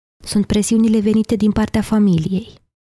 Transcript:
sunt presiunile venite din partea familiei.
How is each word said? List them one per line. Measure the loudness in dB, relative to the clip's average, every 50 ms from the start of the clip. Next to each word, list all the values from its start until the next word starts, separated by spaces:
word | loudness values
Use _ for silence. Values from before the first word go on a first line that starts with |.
| _ _ _ _ -12
sunt | -6 -2 -2 -2
presiunile | 0 0 -2 0 0 0 2 2 2 2 0
venite | 0 0 0 0 0 0 0
din | 0 0 0 0
partea | 0 -2 -2 -2 -4 -2
familiei. | -2 0 2 2 2 2 0 -2 -2 -4 -6 -8 -10 -18 -20 _ _ _ _ _ _ _ _